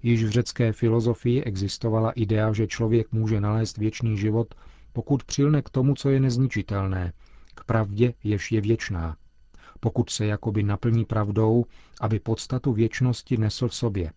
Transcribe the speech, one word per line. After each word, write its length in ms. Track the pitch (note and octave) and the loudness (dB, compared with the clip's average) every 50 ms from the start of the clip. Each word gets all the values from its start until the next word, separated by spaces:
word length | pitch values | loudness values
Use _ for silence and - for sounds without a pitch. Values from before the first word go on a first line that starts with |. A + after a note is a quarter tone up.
| - | 2
Již 220 | A#2+ A#2 A2+ A2+ | 2 2 2 2
v 40 | A2 | 2
řecké 440 | G#2+ A#2+ A#2 - - - B2 A2+ G#2+ | 2 0 0 0 0 0 0 0 2
filozofii 720 | - - A#2 A2 A#2+ A2+ A#2+ A#2 - - A#2+ A#2+ C3 D3+ | 2 2 2 4 4 2 2 -2 0 0 0 0 0 0
existovala 680 | B2 G2+ F#2+ G2 G2 - - - A#2 A2 A2 A2 A2+ | -2 -4 -4 -4 -4 -4 -4 -2 0 0 2 0 0
idea, 420 | - B2 A2 G2 A2+ G#2+ G#2+ A2 A2 | 0 -2 0 0 2 2 2 2 2
že 140 | G#2 A2+ | 0 0
člověk 460 | G#2 - - A#2 A2 A2+ A#2 A2 - - | -2 0 -2 0 2 2 2 0 0 -2
může 280 | A2+ A2 G#2+ A2+ G#2 | -2 0 0 0 0
nalézt 380 | G2+ G#2 G#2+ A2 A2+ A2 - - | 0 0 0 0 0 -2 -4 -2
věčný 400 | G#2 A2 A2 - - A2+ G#2+ G2+ | -2 -2 -2 -2 -2 -2 0 0
život, 360 | G2+ G#2+ G#2+ A2+ B2 - - - - - - - - - - | 0 0 0 0 -2 -2 -6 -20 -20 -20 -20 -20 -20 -10 -8
pokud 320 | A#2 A2 - C#3+ B2+ - | -8 -2 0 -2 -2 -2
přilne 380 | - - - C#3 D3 D3+ D3 - | -4 -2 0 2 4 4 2 0
k 80 | - | -2
tomu, 240 | - C3 B2+ C#3 C#3+ | -2 2 2 2 2
co 160 | - - C#3 | 2 2 2
je 100 | C3+ C3+ | 2 4
nezničitelné, 920 | C3+ C3 A#2+ A#2+ C3 B2+ - G#2+ G2 - G2+ G2 G2 F#2+ F#2+ F#2 F2+ F2 - - - - - - - - - | 2 2 2 2 0 0 0 -4 -4 -2 -2 -2 -2 0 -2 -2 -4 -4 -6 -10 -20 -20 -20 -20 -20 -20 -20
k 100 | - - | -20 -4
pravdě, 500 | - G#2 A2 A2 G2+ G2+ G#2 A#2+ B2 A#2+ - - | 0 0 0 0 0 0 0 0 0 0 -4 -2
jež 280 | G#2+ G#2+ G2 - - A2+ | -2 -2 -2 -2 -2 -2
je 80 | A2 | -2
věčná. 560 | G2+ G#2 A2+ A2 - - G2+ F2 E2 E2 D#2 - - - _ - - - _ - - - - - | 2 0 0 0 -2 -6 -4 -4 -4 -6 -6 -8 -14 -20 _ -20 -20 -20 _ -20 -20 -20 -20 -4
Pokud 300 | - A#2 - - A#2 - | -4 -2 0 0 -2 -2
se 160 | - - G#2+ | -2 -2 -2
jakoby 360 | G#2+ G#2 G#2 - A#2 G#2 G#2+ G#2 | -2 -2 -2 -4 -2 -2 0 0
naplní 420 | G2+ G2+ G#2 - A#2+ A2+ A2+ A2+ | 0 -2 0 0 0 2 2 0
pravdou, 600 | - - A2 G#2+ G2+ G#2 G#2+ A2 A2 A2+ A#2+ A#2+ - - - - - - - | 0 -2 -2 -2 0 0 2 2 4 4 2 2 0 -6 -20 -20 -20 -14 -6
aby 200 | - G#2+ A2 G#2+ | -2 -2 -2 -2
podstatu 520 | - - A2+ - - - - B2+ - C#3+ A#2+ | 0 -2 -4 -4 -4 -6 -6 -2 0 0 2
věčnosti 640 | G#2 A2+ A2+ - - C3 B2+ B2 - - - C3 | 2 0 0 2 0 0 0 0 -2 -4 -4 -2
nesl 320 | A2+ G#2+ G#2+ - - B2+ A#2+ | 0 0 0 -2 -2 -4 -4
v 60 | - | -4
sobě. 380 | - - A#2 G2 G2 F2 D#2+ - | -2 -4 -2 -2 -2 -4 -6 -8